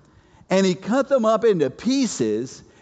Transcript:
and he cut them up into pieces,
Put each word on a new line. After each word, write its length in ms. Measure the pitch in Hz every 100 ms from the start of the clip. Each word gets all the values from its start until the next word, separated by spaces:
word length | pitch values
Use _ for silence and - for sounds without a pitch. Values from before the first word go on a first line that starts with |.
| _ _ _ _ -
and 160 | 190 190
he 80 |
cut 360 | 180 - 254 262
them 160 | 277 220
up 180 | 220 233
into 240 | 185 131
pieces, 920 | - 214 262 247 - 113 107 131 - - _